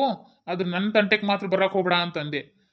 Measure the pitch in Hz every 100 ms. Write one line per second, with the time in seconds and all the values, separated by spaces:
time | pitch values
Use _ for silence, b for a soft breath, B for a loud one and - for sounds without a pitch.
0 | 269 196 b b - 180 180 175 208 214
1 | 196 214 202 196 196 190 190 196 180 175
2 | 175 165 151 147 - _ _